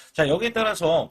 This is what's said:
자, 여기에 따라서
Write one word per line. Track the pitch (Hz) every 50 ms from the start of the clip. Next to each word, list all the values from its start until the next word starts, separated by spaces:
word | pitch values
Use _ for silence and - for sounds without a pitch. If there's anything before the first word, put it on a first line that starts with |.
| - -
자, | _ - 156 135
여기에 | 151 185 226 233
따라서 | 233 226 220 214 202 160 170 156 165 156 - -